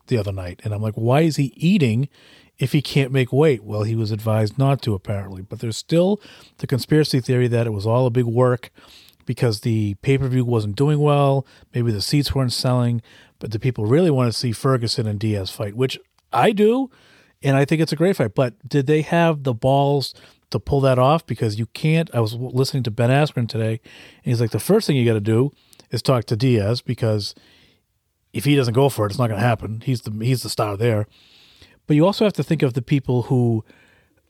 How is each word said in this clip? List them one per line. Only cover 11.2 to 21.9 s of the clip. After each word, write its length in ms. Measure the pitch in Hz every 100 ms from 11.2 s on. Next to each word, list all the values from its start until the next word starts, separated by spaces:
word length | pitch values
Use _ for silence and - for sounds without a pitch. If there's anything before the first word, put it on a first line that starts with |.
| 139 135 - - _
Maybe 180 | 123 117
the 100 | 104
seats 340 | - 147 139 135
weren't 180 | 123
selling, 480 | - 131 123 120 117 - - - -
but 120 | 117
the 80 | 107
people 260 | 131 120 107
really 260 | 147 185
want 200 | 131 123
to 60 | -
see 140 | 123
Ferguson 560 | 107 139 131 117 - 110
and 120 | 104
Diaz 300 | 110 101 92
fight, 260 | - 104 110
which 240 | 135 - _ _ _
I 200 | 120 180
do, 380 | 202 214 254 262 _ _ _ _ _
and 140 | 139 135
I 80 | 143
think 160 | 160
it's 100 | 156
a 40 | 151
great 200 | 180 190
fight. 200 | 117 -
But 180 | 127 - 127
did 200 | 147 135
they 140 | 156
have 420 | 151 170 165 151
the 100 | 135
balls 600 | 113 131 139 139 143 131 - - _ -
to 80 | 107
pull 220 | - 143
that 180 | 135 127
off 260 | 131 160 -
because 320 | 123 113 104
you 60 | 113
can't. 420 | - 156